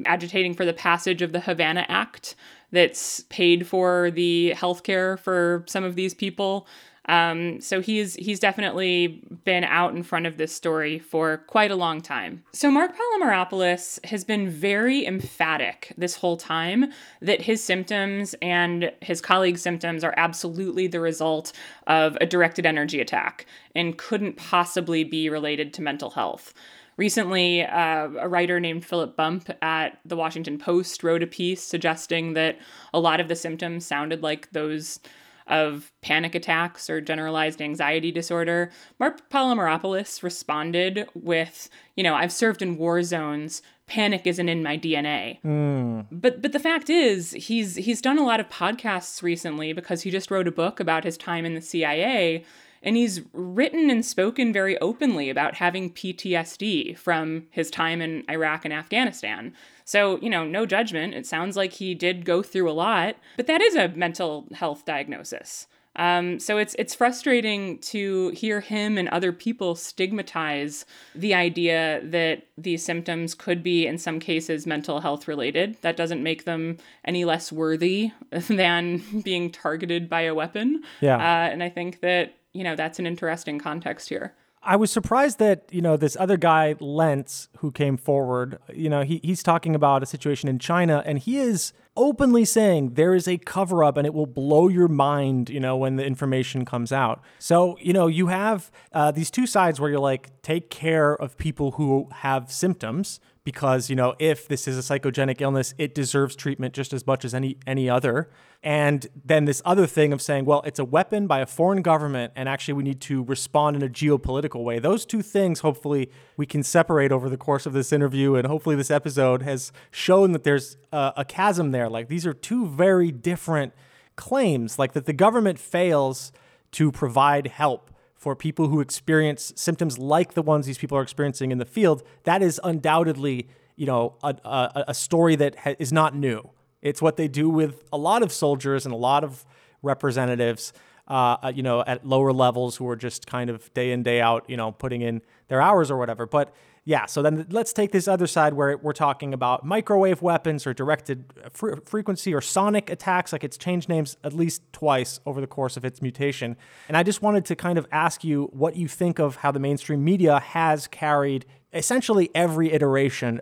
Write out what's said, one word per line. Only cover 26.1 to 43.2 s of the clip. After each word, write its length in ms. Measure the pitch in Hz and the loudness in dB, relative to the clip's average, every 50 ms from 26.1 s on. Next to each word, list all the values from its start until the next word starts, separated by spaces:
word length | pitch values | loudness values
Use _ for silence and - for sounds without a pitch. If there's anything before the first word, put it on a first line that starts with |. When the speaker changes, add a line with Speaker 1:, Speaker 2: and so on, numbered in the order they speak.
Speaker 1:
health. 420 | - 139 110 85 - - - - - - - - - - - _ _ | -4 -4 -4 -4 -4 -8 -12 -20 -20 -20 -20 -20 -20 -20 -20 _ _
Recently, 680 | - 202 214 - 233 214 180 190 185 180 175 175 170 165 | -2 0 0 2 0 0 0 2 2 2 4 2 2 0
uh, 460 | - - 170 170 160 160 156 151 147 147 - | 0 0 0 2 2 2 0 -2 -4 -4 -6
a 100 | - 180 | -4 0
writer 300 | 175 175 175 175 180 175 | 0 0 2 2 0 0
named 260 | 175 170 165 170 170 | -2 -2 -4 -6 -6
Philip 320 | - - 175 165 - - | -4 -4 -2 -2 -2 -2
Bump 340 | - 160 160 170 185 170 - - - - | -2 0 0 -2 -4 -6 -10 -8 -6 -4
at 360 | 160 160 160 156 131 - - _ | -2 0 0 -2 -4 -6 -12 _
The 120 | 165 175 | -8 -4
Washington 420 | 165 160 160 160 165 165 156 147 147 | -4 -4 -4 -4 -6 -6 -6 -8 -6
Post 460 | - - 175 175 185 175 - - - | -2 0 0 0 0 -2 -6 -4 0
wrote 180 | 165 165 170 170 | 0 0 0 0
a 40 | |
piece 360 | 165 - - 180 175 185 180 - | -4 -4 -4 -4 -2 -2 -4 -6
suggesting 680 | - - 170 - 170 160 160 - - 170 165 165 165 160 | -6 -6 -2 -2 -2 -2 -2 -4 -4 -4 -2 -2 -2 -2
that 260 | 160 160 160 - - - - - - - - - | 0 0 0 -2 -4 -12 -20 -20 -20 -14 -4 -2
a 60 | 165 | 2
lot 220 | 170 165 156 165 | 2 4 4 2
of 80 | 175 160 | 2 0
the 80 | 170 | -2
symptoms 500 | 165 - 165 165 160 180 170 170 170 170 | -4 -4 -6 -6 -6 -6 -6 -6 -8 -6
sounded 360 | - 151 143 147 156 165 160 160 | -4 -4 -4 -2 -4 -4 -4 -2
like 280 | 156 151 151 - - | -4 -4 -4 -8 -8
those 480 | - 160 151 151 156 156 156 - - - - - - - - - _ _ _ | -8 -6 -4 -4 -4 -6 -8 -10 -12 -14 -16 -20 -20 -20 -20 -20 _ _ _
of 460 | - - 156 156 151 147 147 147 - _ _ | 0 2 2 2 0 -2 -6 -12 -16 _ _
panic 340 | - - 147 156 165 165 165 | -4 -2 0 0 0 -2 -4
attacks 560 | 175 170 - 170 160 170 175 170 - - - | -4 -2 0 0 0 0 -2 -6 -10 -8 -6
or 100 | 160 160 | -6 -6
generalized 600 | 151 156 156 156 156 160 160 156 156 156 156 - 156 | -4 -4 -4 -4 -4 -4 -2 0 0 -2 -2 -4 -6
anxiety 480 | 147 147 139 151 147 156 160 156 170 | -8 -4 -2 0 0 0 0 -2 -2
disorder. 640 | 170 170 165 - 175 170 170 170 170 175 175 175 - - - - _ - | -4 -6 -4 -4 -2 -2 0 0 0 0 -2 -2 -6 -14 -20 -20 _ -2
Mark 320 | 247 302 - - - _ | -2 -2 -2 -4 -10 _
Palomaropoulos 920 | - 277 262 254 247 220 190 165 156 160 - 190 190 185 208 - - - - | -2 0 2 2 2 2 2 0 0 0 -2 -2 -2 -4 -4 -6 -10 -8 -8
responded 840 | 180 170 - - - 151 151 151 165 170 175 180 190 190 208 208 - - | -8 -8 -8 -6 -4 -4 -2 -2 -2 0 0 0 0 -2 -4 -8 -8 -12
with, 540 | 175 165 170 170 165 165 165 - - - - - - - _ _ | -10 -4 0 0 0 0 -2 -6 -14 -18 -20 -20 -20 -20 _ _
you 60 | - 190 | -2 0
know, 120 | 170 156 | 2 2
"I've 180 | 143 170 175 170 | 2 0 -2 0
served 300 | - 240 226 214 - 202 | 0 0 0 0 0 -4
in 160 | 180 175 156 | -4 -4 -2
war 240 | 160 170 170 175 175 | 0 0 2 0 0
zones. 600 | 170 175 165 | 0 -2 -4